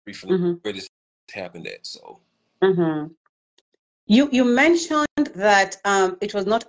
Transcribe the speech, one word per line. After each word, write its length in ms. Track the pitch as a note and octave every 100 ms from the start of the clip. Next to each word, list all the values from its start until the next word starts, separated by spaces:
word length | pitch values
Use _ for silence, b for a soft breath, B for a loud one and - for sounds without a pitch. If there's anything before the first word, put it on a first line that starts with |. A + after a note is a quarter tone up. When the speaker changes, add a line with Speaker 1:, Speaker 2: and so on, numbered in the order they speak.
Speaker 1:
free 80 | -
from 160 | G2 F#2+
Speaker 2:
Mm-hmm. 220 | F#3 F3 E3+
Speaker 1:
where 140 | G#2+
this 120 | F#2+ F#2 _ _ _ -
happened 340 | - F2+ F2 E2+
at, 200 | G1+ -
so. 340 | - - - _ _ _ _
Speaker 2:
Mm-hmm. 500 | F#3+ F3+ E3 D3+ D#3 - _ _ _ _ _ _ _ _ -
You, 220 | G#3+ C#4
you 140 | B3+
mentioned 600 | B3 A#3+ D4+ E4+ - D4+ D4+ - C#4+
that, 440 | F3+ G#3 G3+ F#3+ - G3+
um, 320 | G3 F#3+ F#3
it 140 | G3+
was 100 | G3+
not 200 | F#3+ A3